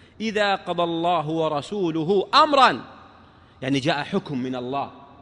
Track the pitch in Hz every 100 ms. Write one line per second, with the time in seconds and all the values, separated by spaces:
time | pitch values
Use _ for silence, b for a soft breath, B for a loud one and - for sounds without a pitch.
0 | B B 220 202 202 190 - 175 170 165
1 | 170 175 151 165 156 147 - 208 175 160
2 | 156 202 - 269 311 277 240 127 - -
3 | - - - B B B 131 139 135 147
4 | 143 190 - 135 127 127 123 139 110 -
5 | - -